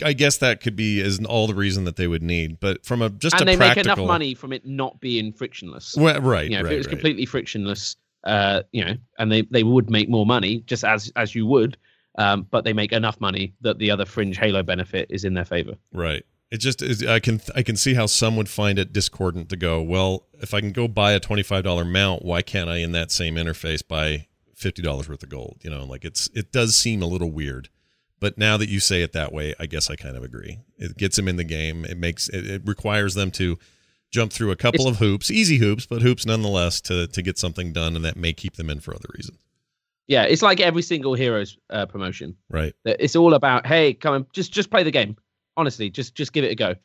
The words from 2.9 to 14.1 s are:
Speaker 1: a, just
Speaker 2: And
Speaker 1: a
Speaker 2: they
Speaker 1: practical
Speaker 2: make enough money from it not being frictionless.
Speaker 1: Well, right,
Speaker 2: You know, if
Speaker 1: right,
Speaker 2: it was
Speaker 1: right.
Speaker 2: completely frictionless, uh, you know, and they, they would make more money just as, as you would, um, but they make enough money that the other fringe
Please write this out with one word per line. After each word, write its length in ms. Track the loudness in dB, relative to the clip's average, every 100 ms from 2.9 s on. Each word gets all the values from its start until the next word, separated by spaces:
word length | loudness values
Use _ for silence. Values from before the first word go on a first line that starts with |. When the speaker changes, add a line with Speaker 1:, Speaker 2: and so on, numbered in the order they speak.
| -2
Speaker 1:
a, 80 | -2
just 240 | 0 0
Speaker 2:
And 80 | 2
Speaker 1:
a 20 |
Speaker 2:
they 120 | 4 6
Speaker 1:
practical 320 | 6 6 2
Speaker 2:
make 80 | 0
enough 100 | 2
money 240 | 0 -2
from 200 | -6 -10
it 100 | -12
not 340 | -8 -4 -4 -4
being 320 | -4 -2 -4
frictionless. 600 | -8 -10 -10 -14 -14 -6
Speaker 1:
Well, 280 | 4 4 4
right, 220 | 2 2 0
Speaker 2:
You 20 | -2
know, 40 |
if 40 |
Speaker 1:
right, 80 | 0
Speaker 2:
it 60 | -2
was 80 | -4
Speaker 1:
right. 40 |
Speaker 2:
completely 340 | -2 -2 -2 -4
frictionless, 720 | -4 -6 -6 -4 -4 -8 -12 _ _
uh, 380 | -2 2 2 0 -2
you 100 | -4
know, 120 | -4 -4 -8 -4
and 120 | 2
they, 120 | 2
they 200 | 4 2
would 280 | 6 4 4
make 180 | 2 2
more 160 | 2
money 360 | 4 4 2 -2
just 240 | -4 -2
as, 280 | 0 0 -2
as 200 | -4 -4
you 100 | -2
would, 320 | 4 4 4 -2 _ _ _ 0
um, 300 | 2 2 0
but 140 | -2
they 80 | 0
make 200 | 0 0
enough 280 | 0 0 -2
money 320 | -4 -2 -6 -4
that 180 | -4 0
the 120 | 0
other 160 | 0
fringe 320 | -2